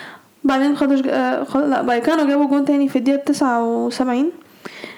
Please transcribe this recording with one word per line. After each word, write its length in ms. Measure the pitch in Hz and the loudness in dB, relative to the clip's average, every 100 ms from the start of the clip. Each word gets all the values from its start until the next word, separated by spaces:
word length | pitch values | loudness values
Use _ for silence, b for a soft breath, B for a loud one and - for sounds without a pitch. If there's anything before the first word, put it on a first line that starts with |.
| B B B _ | B B B _
بعدين 320 | 269 269 285 285 | 0 2 2 2
خدش، 260 | 277 277 262 | 2 2 2
آه، 380 | 262 254 254 | 0 0 -2
خ-، 120 | 277 269 | -2 -2
لا، 300 | 294 254 247 | 0 0 0
فايكانو 420 | 233 302 320 277 | 0 0 2 2
جابوا 180 | 285 277 | 2 2
جون 180 | 285 | 2
تاني 240 | 277 285 269 | 2 2 2
في 80 | 262 | 0
الدقيقة 280 | 247 277 | 0 0
تسعة 400 | 285 285 269 233 | 0 0 0 2
وسبعين. 680 | 233 233 240 240 254 247 320 - B B B B B | 0 -2 -2 -2 -2 0 -2 -4 B B B B B